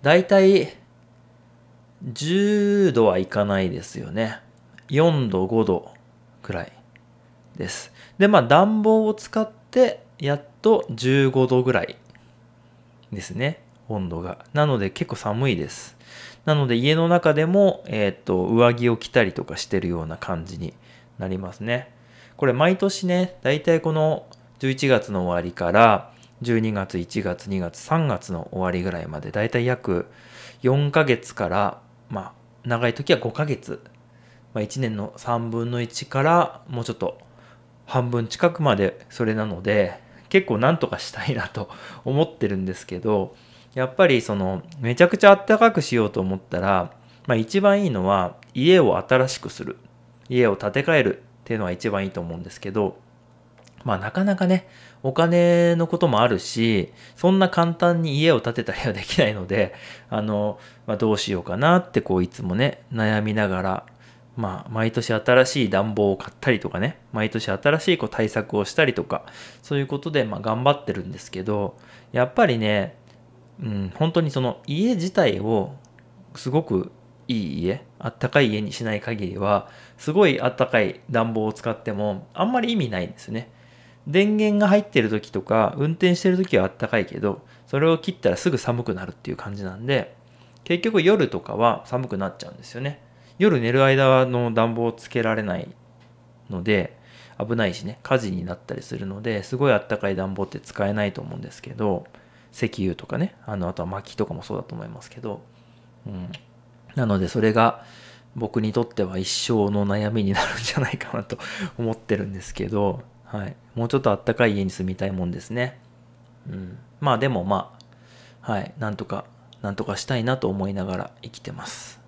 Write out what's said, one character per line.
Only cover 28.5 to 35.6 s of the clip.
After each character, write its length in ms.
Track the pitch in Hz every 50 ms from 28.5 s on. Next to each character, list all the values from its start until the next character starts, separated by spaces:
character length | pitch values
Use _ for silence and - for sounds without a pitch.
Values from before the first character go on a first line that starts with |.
終 80 | - 92
わ 100 | 92 92
り 120 | 90 90
ぐ 80 | 87 95
ら 100 | 87 85
い 60 | 82
ま 140 | 82 78 76
で、 100 | - -
だ 140 | - 104 107
い 60 | 117
た 80 | - 123
い 80 | 120
約 400 | 127 127 123 - - 92 87 - - - - - - - - - - - _
四 280 | - 127 131 139 147 143
ヶ 140 | 139 160 156
月 300 | 135 120 117 - - -
か 140 | - 104 85
ら、 320 | 87 101 101 98 - - _ _ _ _ _ _
ま 120 | 113 98
あ、 120 | 90 - - _ _ _ _ _ _
長 240 | 120 120 117 123 120
い 60 | 117
時 180 | - 143 -
は 60 | 170 131
五 120 | - 117
ヶ 160 | - - 151
月、 360 | 147 131 - - - - - - - _ _ _ _ _ - _ _ _ _ _ _
ま 80 | - 110
あ、 20 |
一 180 | 107 104 - 139
年 160 | 131 113 110
の 160 | 104 101 107 -
三 340 | - - - 120 117 117 113
分 200 | 113 117